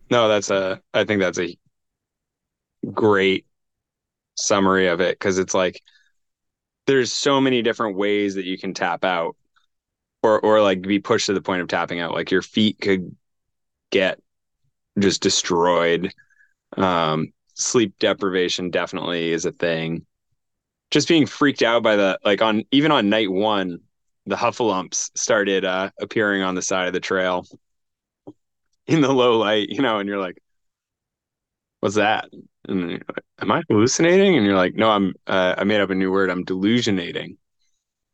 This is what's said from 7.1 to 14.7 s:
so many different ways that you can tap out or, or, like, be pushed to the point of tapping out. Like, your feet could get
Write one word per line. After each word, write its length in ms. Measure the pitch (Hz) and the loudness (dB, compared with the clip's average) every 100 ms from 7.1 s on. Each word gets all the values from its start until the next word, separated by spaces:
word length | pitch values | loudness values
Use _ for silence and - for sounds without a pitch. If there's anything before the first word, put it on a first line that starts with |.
so 280 | - 143 139 | -2 0 2
many 220 | 135 123 | 2 0
different 340 | 113 107 110 92 | 0 -2 -4 -2
ways 380 | 101 104 101 | -2 0 -2
that 100 | 98 | -4
you 140 | 92 92 | -6 -8
can 160 | 95 | -8
tap 300 | 85 92 82 | -6 -4 -2
out 320 | 95 87 85 - _ _ _ _ _ _ _ _ | -2 -2 -4 -8 _ _ _ _ _ _ _ _
or, 180 | 117 107 | 2 2
or, 200 | 107 107 | 4 4
like, 220 | 104 92 | 4 2
be 160 | 92 101 | 0 -2
pushed 280 | - 104 - | 0 0 0
to 80 | |
the 60 | 95 | -2
point 220 | 78 92 | -2 -4
of 60 | 82 | -2
tapping 320 | 90 82 85 | -4 -4 -6
out. 140 | 85 | -6
Like, 160 | 78 82 | -6 -2
your 120 | 95 | -2
feet 360 | - - 107 - | -2 0 -2 0
could 340 | 101 95 87 - _ _ _ _ _ _ _ | -2 -2 -4 -14 _ _ _ _ _ _ _
get 300 | 98 95 - _ _ _ _ _ | 0 0 -2 _ _ _ _ _